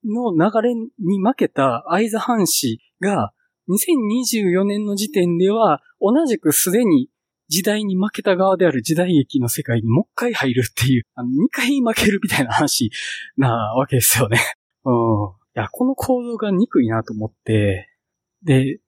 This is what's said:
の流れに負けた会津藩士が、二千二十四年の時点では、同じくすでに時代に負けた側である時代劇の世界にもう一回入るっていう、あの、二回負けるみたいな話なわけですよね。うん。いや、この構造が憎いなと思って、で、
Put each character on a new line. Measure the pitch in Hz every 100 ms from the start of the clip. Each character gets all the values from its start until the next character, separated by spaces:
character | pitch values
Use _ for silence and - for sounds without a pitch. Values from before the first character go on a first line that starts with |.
の | 220 226 240
流 | 165 185 220 233
れ |
に | 233 226 - 175 196
負 | 202
け | - -
た | - 135 - -
会 | 175 226
津 | 220
藩 | - 233 175
士 | - 127 113 _ -
が、 | 196 190 101 _ _ _ -
二 | 190
千 | - 311 208
二 | 240
十 | 233 226 190
四 | 180 202
年 | 208
の | 208
時 | 196 208
点 | 208 180 170
で | 190
は、 | 220 208 147 _ -
同 | 202 262 311
じ | 214
く | 156
す | 147 185
で | 202
に | 233 143 127 _ _ _ -
時 | 160
代 | 196 214
に | 208 185
負 | 208
け | -
た | 202 180
側 | 190 185
で | 180
あ |
る | 135
時 | 113
代 | 160 180
劇 | 160 131 139
の | 120
世 | -
界 | 135 117
に | 110
も | 127
う |
一 | -
回 | - 240
入 | - 135
る | 120 120
っ |
て | - 123
い | 127
う、 | -
あ | -
の、 | 123
二 | 135 233
回 | - 247 277
負 | 233
け | 226 208
る | 202
み | 202
た | -
い |
な | 123
話 | - 147 - 113 - - - - -
な | 135 117 107
わ | 120 139
け | 131
で |
す | - 117
よ | 123
ね。 | 113 - - _ _
う | 135
ん。 | 120 117 107 104 - _ -
い |
や、 | 104
こ | -
の | 254
構 | 269 - 254
造 | 240 226
が | 214
憎 | 185 233 160
い | 117
な | 113
と | 110
思 | 107 107
っ | -
て、 | - 107 101 92 - _ _ _ _ _
で、 | 170 131 131 -